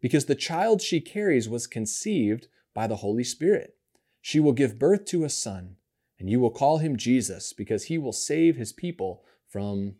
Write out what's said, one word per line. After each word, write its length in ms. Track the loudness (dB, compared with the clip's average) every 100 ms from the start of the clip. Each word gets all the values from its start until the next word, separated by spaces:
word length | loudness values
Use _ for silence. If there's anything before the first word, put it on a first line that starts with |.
because 240 | 2 2
the 100 | 2
child 480 | -2 -2 0 2 2
she 180 | 2 -2
carries 480 | -2 -2 2 2 2
was 200 | -6 -6
conceived 800 | -6 -6 -6 -2 0 0 0 -6 _ _
by 140 | -6 -4
the 80 | -2
Holy 280 | -2 -2
Spirit. 520 | -2 -2 0 0 -2 _ _ _ _ _
She 200 | -2 4
will 120 | 4
give 280 | 4 2 2
birth 240 | 2 2 0
to 160 | -2
a 80 | -2
son, 460 | -4 -6 -8 -12 -20 _ _ _ -10
and 100 | 0
you 120 | 2
will 100 | 2
call 280 | 2 2 2
him 180 | 0 -2
Jesus, 560 | 2 2 0 -8 -12
because 320 | -10 -4 -4
he 120 | -2 -4
will 160 | -4
save 440 | -6 -2 2 4 2
his 160 | -4
people 500 | -8 -8 -6 -8 -8 _ _ _
from 460 | -6 -4 -4 -6